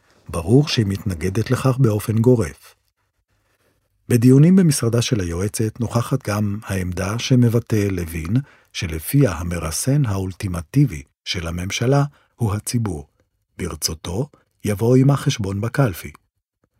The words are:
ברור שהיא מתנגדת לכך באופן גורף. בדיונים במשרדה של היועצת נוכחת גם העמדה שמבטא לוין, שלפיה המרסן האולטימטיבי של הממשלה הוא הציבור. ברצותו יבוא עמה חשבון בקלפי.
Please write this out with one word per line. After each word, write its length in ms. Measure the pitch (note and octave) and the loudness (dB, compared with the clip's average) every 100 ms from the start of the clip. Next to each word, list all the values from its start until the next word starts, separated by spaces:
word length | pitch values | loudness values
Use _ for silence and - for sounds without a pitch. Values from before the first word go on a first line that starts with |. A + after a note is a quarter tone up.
| _ _ - | _ _ -10
ברור 400 | E2+ E2 C3 D3 | -8 2 4 4
שהיא 180 | - G2+ | 0 0
מתנגדת 640 | G2 G2+ E2+ F#2 G#2 G#2+ | -2 -4 -4 -4 -4 -2
לכך 280 | B2+ C3+ B2+ | 0 0 2
באופן 400 | A#2+ G#2 - A2 | 2 2 -2 2
גורף. 560 | A#2+ A#2+ D#2 - - _ _ _ _ _ _ _ _ _ _ _ _ _ - | 4 4 0 -8 -20 _ _ _ _ _ _ _ _ _ _ _ _ _ 0
בדיונים 480 | A#2+ B2+ C3+ E3 F#3+ | 4 6 8 8 6
במשרדה 460 | E3+ C#3 A#2 A#2 | 4 2 0 0
של 180 | - A2 | 0 -2
היועצת 600 | F2 E2+ G#2 - A2 - | -2 -4 -6 -4 -6 -4
נוכחת 480 | A2 A#2 - C3+ - | -4 -2 -2 -4 -2
גם 300 | G#2+ G#2 G#2 | -2 -2 -4
העמדה 560 | - F#2+ F2+ F2+ F#2+ A2 | -4 -4 -4 -4 -4 -4
שמבטא 720 | - B2+ A#2 A#2 - A2 G2+ | 0 2 4 2 0 0 0
לוין, 460 | F2+ E2 E2+ D#2+ B2 C#3 _ _ | -2 -6 -8 -4 -4 -4 _ _
שלפיה 600 | - E2 D#2 - C#3+ B2 | -10 -8 -8 -2 2 2
המרסן 760 | D2+ E2+ F2 D#2+ - - D3 A2+ | 0 -6 -6 -6 -4 -2 0 0
האולטימטיבי 960 | G2 F#2+ - F#2+ E2+ - C3+ C#3+ D2+ - _ | -2 -6 -6 -6 -6 -2 0 0 -2 -14 _
של 220 | - F2+ E2 | -10 -8 -6
הממשלה 580 | F2 F#2+ - A#2+ C#3+ C#3+ - _ _ | -8 -8 -2 2 2 0 -6 _ _
הוא 180 | A2 | -4
הציבור. 540 | G#2 - B2 G#2+ D#2 C#2+ _ _ _ _ - | -4 -4 -4 -4 -6 -12 _ _ _ _ -10
ברצותו 720 | F2 E2 - E2 F2 F#2 D3 _ _ _ | -10 -6 -8 -8 -8 -6 -6 _ _ _
יבוא 320 | - G#2 A2+ C3 | -4 0 4 6
עמה 200 | C3+ C#3 | 6 2
חשבון 440 | C#3+ - G2 G2 | 0 -4 -4 -4
בקלפי. 520 | A2+ - B2+ F2 - - _ _ _ _ _ | -4 0 0 -2 -12 -18 _ _ _ _ _